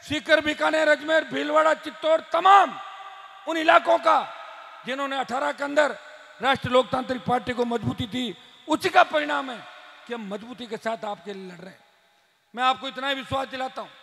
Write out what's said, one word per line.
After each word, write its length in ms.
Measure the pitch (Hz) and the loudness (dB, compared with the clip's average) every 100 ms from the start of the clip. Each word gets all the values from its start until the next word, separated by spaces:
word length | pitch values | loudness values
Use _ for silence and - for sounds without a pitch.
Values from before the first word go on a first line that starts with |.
सीकर, 380 | - 302 302 311 | -6 -8 2 2
बीकानेर, 460 | 302 302 311 311 311 | 2 0 0 2 4
अजमेर, 360 | 294 294 320 277 | 2 4 0 0
भीलवाड़ा, 480 | 269 285 302 311 311 | -6 0 4 4 2
चित्तौड़, 440 | 311 - 311 320 | -4 -4 2 2
तमाम 560 | 320 330 370 403 330 - - - - - - - - | 2 2 8 8 6 -2 -14 -16 -16 -18 -20 -14 -6
उन 100 | 330 | 0
इलाकों 400 | 320 330 330 330 | 6 6 6 2
का 180 | 339 294 202 - - - - - - | 4 2 0 -12 -16 -18 -20 -16 -10
जिन्होंने 320 | 269 277 269 | -6 -4 -4
अठारह 320 | 254 247 294 | -4 -4 -4
के 120 | 285 | -4
अंदर 340 | 285 285 294 226 - - - - | -2 2 2 0 -14 -20 -20 -4
राष्ट्रीय 320 | 233 269 262 | 0 0 2
लोकतांत्रिक 500 | 254 254 262 240 254 | 2 2 -2 -4 -6
पार्टी 300 | - 247 233 | -2 -2 -2
को 120 | 233 240 | -4 -2
मजबूती 400 | 233 233 233 226 | -2 -4 -6 -6
दी, 280 | 233 240 175 - - - | -6 -6 -8 -18 -20 -4
उसी 220 | 302 370 | -2 2
का 140 | 370 330 | 4 4
परिणाम 440 | 311 294 285 269 | 2 -2 -4 -4
है 60 | 226 - - - - - | -12 -16 -20 -20 -20 -12
कि 60 | |
हम 140 | 233 202 | -10 -8
मजबूती 360 | 208 226 247 233 | -10 -12 -14 -10
के 100 | 220 | -8
साथ 280 | 226 226 214 | -6 -6 -8
आपके 280 | 202 202 | -10 -12
लिए 120 | 196 190 | -12 -14
लड़ 120 | 175 | -16
रहे 140 | 180 | -20
हैं। 120 | - _ _ _ _ _ _ _ | -20 _ _ _ _ _ _ _
मैं 100 | 220 | -2
आपको 240 | 254 262 269 | 0 0 -6
इतना 200 | 233 269 | -6 -4
ही 80 | 269 | -4
विश्वास 320 | 233 269 254 | -4 -4 -4
दिलाता 340 | 254 262 254 | -6 -8 -10
हूं 80 | 190 - | -16 -18